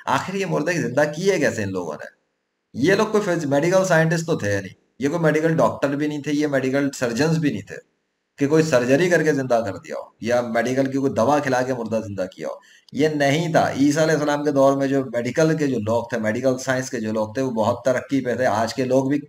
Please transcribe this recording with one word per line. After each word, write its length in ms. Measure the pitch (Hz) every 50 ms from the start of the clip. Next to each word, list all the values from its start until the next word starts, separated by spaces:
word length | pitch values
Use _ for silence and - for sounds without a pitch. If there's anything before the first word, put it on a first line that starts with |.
| -
आखिर 300 | - 123 139 - 185 185
ये 100 | 196 190
मुर्दे 280 | 170 156 147 147 170 180
जिंदा 300 | 160 131 117 123 143 151
किए 340 | 156 156 160 185 196 190 165
कैसे 240 | 139 113 104 110 104
इन 60 | 98
लोगों 260 | 92 92 90 78 76
ने? 120 | 73 55 53 _ _ _ _ _ _ _ _ _ _ _ _ -
ये 220 | 104 131 175 196
लोग 160 | 208 220 214 220
कोई 80 | 208
फिज-, 260 | 208 190 170 156 160
medical 380 | 135 139 143 156 175 185 190 185
scientist 420 | 185 170 160 160 160 170 165 165
तो 100 | - 156
थे 240 | 113 107 101 101 98
नहीं, 120 | 95 90 - _ _ _ _ -
ये 80 | 120 147
कोई 100 | 165 170
medical 360 | 165 156 151 156 156 165 160
doctor 340 | 156 120 107 104 - - 139
भी 200 | 143 139 151 151
नहीं 140 | 147 147 135
थे, 60 | 147 147
ये 160 | 147 151 147
medical 420 | 139 135 131 131 131 143 143 139
surgeons 480 | - - 131 117 117 113 147 165 165 165
भी 120 | 160 139
नहीं 120 | 113 98 101
थे 320 | - 76 - - _ _ _ _ _ _ _ _ _ _ -
कि 80 | 139
कोई 160 | 135 156 160 147
surgery 480 | 160 147 123 123 123 135 147 180 185
करके 220 | 175 160 156 156 143
जिंदा 280 | 135 127 123 120 117
कर 120 | 107 101 90
दिया 240 | 85 - 78 71
हो 200 | 64 - - _ - -
या 200 | 113 120 123 120
medical 440 | 113 113 117 117 127 131 135 135
की 120 | 127 131 139
कोई 120 | 131 135
दवा 300 | 110 113 110 127 147 147
खिला 220 | 131 135 127 123 127
के 120 | 131 131
मुर्दा 260 | 120 113 107 110 110
जिंदा 260 | 98 98 101 95 92
किया 220 | 90 - 76 78 65
हो, 120 | - - _ _ _ _ _ _ -
ये 140 | 123 147 156
नहीं 460 | 151 147 143 139 139 160 170 165 160
था। 200 | 131 98 85 -
ईसा 260 | 127 139 147 143 160 156
अलैहिस्सलाम 420 | 160 160 147 147 147 147 147 147
के 80 | 151 143
दौर 240 | 139 135 139 139
में 120 | 139 139 135
जो 160 | 139 135 131
medical 520 | 120 117 120 117 123 131 160 160 160 160 156
के 80 | 151
जो 120 | 139 127 117
लोग 340 | 104 110 113 117 117 - 127
थे, 60 | 117
medical 380 | 107 107 107 120 127 131 127
science 340 | 127 131 135 131 127 127 127
के 60 | -
जो 160 | 120 110 110 110
लोग 240 | 110 107 107 107
थे, 60 | 135 135
वो 80 | 127
बहुत 320 | 113 110 104 104 101 - -
तरक्की 340 | 131 123 123 - - 139 135
पे 160 | 127 123 117
थे, 80 | 110 127
आज 280 | 120 101 107 113 110 -
के 120 | - 127
लोग 260 | 123 127 131 135 135
भी 100 | 147 143 -